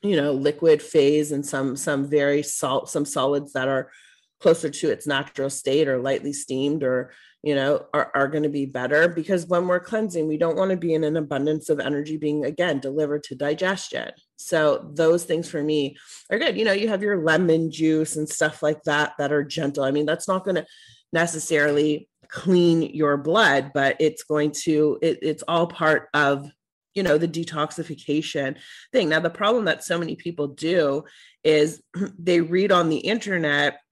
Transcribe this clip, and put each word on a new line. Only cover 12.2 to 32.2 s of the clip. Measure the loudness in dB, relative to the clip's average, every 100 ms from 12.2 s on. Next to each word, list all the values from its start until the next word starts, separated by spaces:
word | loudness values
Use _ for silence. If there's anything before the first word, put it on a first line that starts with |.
| -4 -2
again, | -4 -2 -2 0
delivered | -4 -2 -2 -4
to | -6
digestion. | -6 -4 -2 -2 -2 -6 -8 -10 -14 _ _
So | -4 2 2 0 -4
those | 0 4 4
things | 2 -4 -4
for | -6
me | -2 0 -2 -6 -20 -20 -6
are | -2
good. | -2 0
You |
know, | 0
you | 0 0
have | -2
your | -2 0
lemon | 2 2 4 2 0
juice | 0 0 2 0 -4
and | -6
stuff | -2 -2 0
like | -4 -2
that, | 0 0 0 -2
that | -2
are | 0
gentle. | -2 -4 -4 -2
I | -2
mean, | 0 -2
that's | -2 -2
not | -4
gonna | -2 -4 -6 -18 -20 -20 _
necessarily | -2 -2 -4 -2 2 2 2 2 0 -6 _ _
clean | -8 2 4 6 4
your | 0 0 0 0
blood, | 2 2 4 2 0
but | 0 0 2
it's | 0 -2
going | -4 -2 0
to, | -2 0 2 2 2
it, | 0 0
it's | -4 -4 -2
all | 0 -2
part | 0 2 2 0
of, | 0 2 0 -4 _ _ _ _
you | -4
know, | 2 2
the | 2
detoxification | -2 -6 -4 -4 -4 -10 -10 -4 -2 -2 -4 -4 -8 -16 -20 -2
thing. | 0 2
Now, | 2
the | 0
problem | 0 0 2
that | 0 -2
so | -2 -4
many | -4 -6
people | -10 -6 -6
do | -4 -2 2 2 0 -6 -20 -20 _
is | 2 4 4 0 _
<clears throat> | -8 -8
they | -4